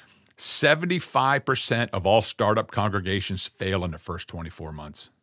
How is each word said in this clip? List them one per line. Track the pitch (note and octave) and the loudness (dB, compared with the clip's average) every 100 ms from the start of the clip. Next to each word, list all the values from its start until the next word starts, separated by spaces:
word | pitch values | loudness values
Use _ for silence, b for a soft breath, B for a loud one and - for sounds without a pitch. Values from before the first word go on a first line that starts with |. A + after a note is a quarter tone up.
| b b b - | b b b -8
Seventy-five | - - D3 D#3+ F3 F3+ - C3 C3+ C#3 - | -4 2 4 4 2 -2 0 2 4 2 0
percent | B2+ - A#2 A#2 | -2 0 0 0
of | G2 F#2 | 0 4
all | A2 | 4
startup | - - G#2 A2 - | 4 0 2 2 0
congregations | - G#2 G2 F2+ G2 - F#2 - | -2 0 0 -2 -2 -2 -6 -8
fail | - F#2+ G2 | -6 -2 -2
in | F2 | -2
the | D2+ | -6
first | - E2+ - | -10 -10 -10
twenty-four | E2+ D#2+ - D#2+ | -12 -12 -12 -12
months. | D2+ D2+ D2 - _ | -12 -14 -14 -16 _